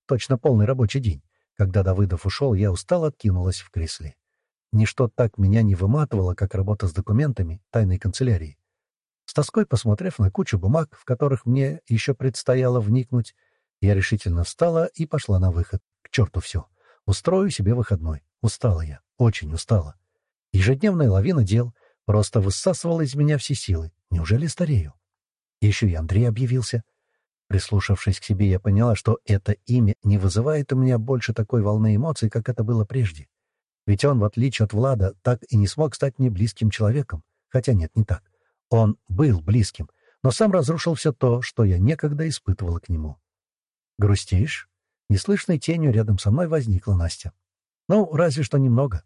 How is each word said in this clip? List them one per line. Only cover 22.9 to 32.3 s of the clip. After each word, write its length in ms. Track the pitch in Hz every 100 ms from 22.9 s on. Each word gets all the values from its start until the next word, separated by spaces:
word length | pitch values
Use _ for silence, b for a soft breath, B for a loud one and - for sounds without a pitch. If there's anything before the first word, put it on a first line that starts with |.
| 165
из 120 | 143
меня 240 | 139 147 147
все 180 | - 135
силы. 360 | - 82 80 - _
Неужели 380 | 87 80 117 160
старею? 460 | - 170 120 76 - _ _ _ _ _ _
Еще 280 | 104 - 107
и 80 | 80
Андрей 340 | 82 95 120
объявился. 540 | 107 127 127 113 117 - _ _ _ _ _ -
Прислушавшись 720 | 95 - 101 - 98 - 95
к 40 |
себе, 260 | - 98 101
я 100 | 92
поняла, 360 | 107 98 120 104
что 240 | - 107
это 280 | - 98 - - -
имя 260 | 123 104 -
не 140 | 101 101
вызывает 560 | 95 92 135 156 139
у 20 | 131
меня 220 | 131 120
больше 340 | 113 127 -
такой 300 | 110 107 120
волны 340 | 104 107 110 107
эмоций, 320 | 160 -
как 220 | 107